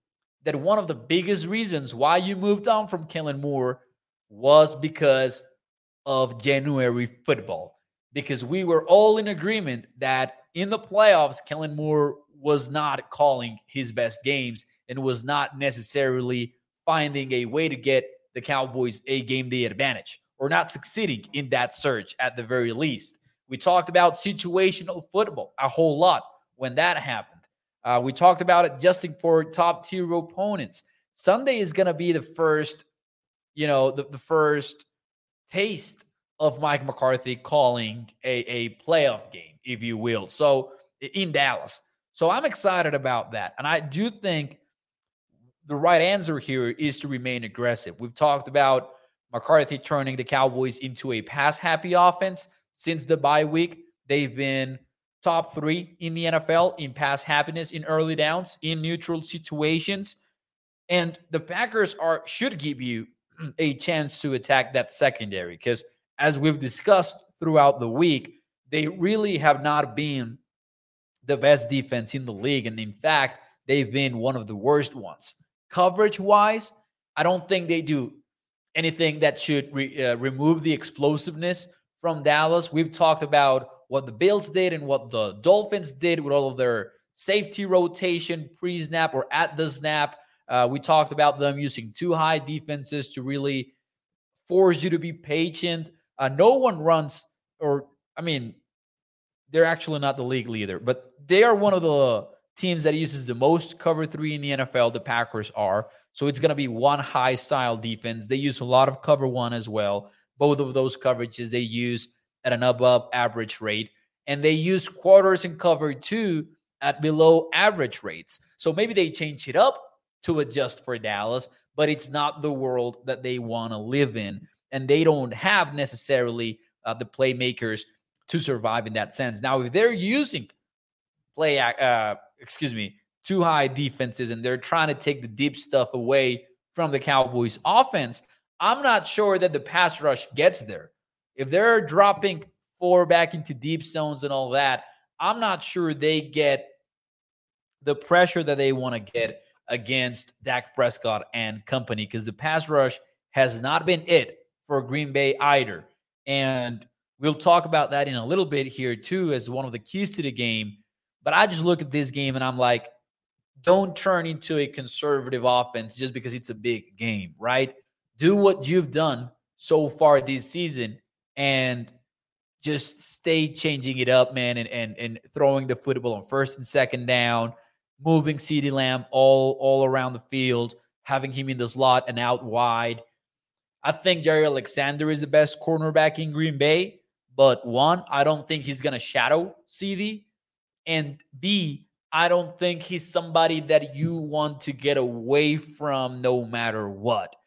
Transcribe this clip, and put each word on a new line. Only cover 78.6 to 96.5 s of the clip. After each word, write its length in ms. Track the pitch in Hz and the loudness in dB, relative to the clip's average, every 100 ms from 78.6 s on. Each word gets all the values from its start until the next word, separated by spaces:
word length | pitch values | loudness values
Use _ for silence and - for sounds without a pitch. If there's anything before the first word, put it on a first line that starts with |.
| _ | _
anything 460 | 160 165 160 160 151 | -2 -2 0 0 2
that 200 | 151 143 | 0 0
should 340 | - 143 143 | -2 -2 -2
re-, 300 | 139 135 143 | -6 -6 -2
uh, 120 | 123 120 | -2 0
remove 480 | 135 131 151 160 | -4 0 2 2
the 80 | 160 | 0
explosiveness 960 | 147 - - 143 151 180 156 175 180 - _ _ _ | -2 -4 -2 0 0 -6 -6 -6 -6 -8 _ _ _
from 220 | 170 156 | -4 0
Dallas. 480 | 143 151 160 175 165 | 2 4 4 2 0
We've 200 | 151 160 | -2 -2
talked 300 | 160 160 156 | 2 2 2
about 460 | 147 147 139 131 127 - - | 2 4 4 2 -2 -20 -6
what 160 | 135 123 | -6 -4
the 60 | |
Bills 380 | 110 185 208 202 | 0 2 2 0
did 240 | 190 180 | 0 0
and 140 | 160 139 | -2 -2
what 240 | 135 117 | -4 -2
the 220 | 117 104 101 | -4 -4 0
Dolphins 500 | 165 208 208 202 151 | 4 4 4 -6 -6
did 280 | 131 175 165 | -4 0 0
with 140 | 143 | 2
all 160 | 143 135 | 2 0
of 80 | 127 | 0
their 360 | 123 113 95 _ _ | 0 0 -4 _ _
safety 520 | - - 208 208 208 196 | -8 0 0 0 -6 2
rotation 840 | 185 175 175 185 170 170 160 143 - | 4 2 0 -2 -2 -4 -8 -10 -8
pre-snap 560 | 180 175 151 165 160 | -6 -6 -4 0 0
or 140 | 131 - | -2 -2
at 260 | 147 165 156 | -2 -2 -2
the 120 | 156 | -4
snap. 480 | 135 151 151 147 - _ _ - | -4 -2 0 -2 -6 _ _ -2
Uh, 200 | 123 123 | 2 2
we 80 | 139 | 0
talked 320 | - 156 151 | 2 4 4
about 260 | 147 147 139 | 4 4 4
them 220 | 143 143 | -2 -2
using 340 | 143 120 113 | -4 -6 -12
two 200 | - 175 | -6 -2
high 260 | 160 156 160 | 0 2 0
defenses 720 | 135 151 151 147 131 147 139 | -2 -10 -8 -10 -8 -8 -8
to 80 | 131 | -8
really 520 | 127 139 139 135 127 _ _ _ _ _ _ _ - | -6 -4 -2 -4 -6 _ _ _ _ _ _ _ 0
force 340 | 185 185 151 | 4 4 4
you 80 | 175 | 0
to 80 | 170 | -2
be 140 | 170 | -4
patient. 800 | 165 147 156 165 160 175 165 156 _ _ - | -10 -4 -2 -2 -2 -4 -6 -8 _ _ -4
Uh, 100 | 135 | -2
no 260 | 139 214 | 4 6